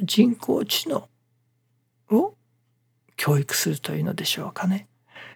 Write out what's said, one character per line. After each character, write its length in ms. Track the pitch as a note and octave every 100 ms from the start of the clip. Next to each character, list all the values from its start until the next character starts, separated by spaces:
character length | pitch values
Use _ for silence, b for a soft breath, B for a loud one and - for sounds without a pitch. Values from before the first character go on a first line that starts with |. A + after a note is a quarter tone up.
人 320 | F#3 - A#3+
工 300 | A#3 - -
知 240 | G#3 - E4
能 200 | C#4 - _ _ _ _ _ _ _ _ _ -
を 240 | G#3+ G4 - _ _ _ _ _ _ _ -
教 220 | - C#3+
育 180 | C#3+ -
す 140 | F3
る 80 | D3+
と 160 | -
い 60 | D#3
う 40 |
の 100 | D#3+
で 100 | E3
し 120 | D#3+ -
ょ 80 | D3
う 40 |
か 140 | - F#3
ね。 220 | G3 - _ B B B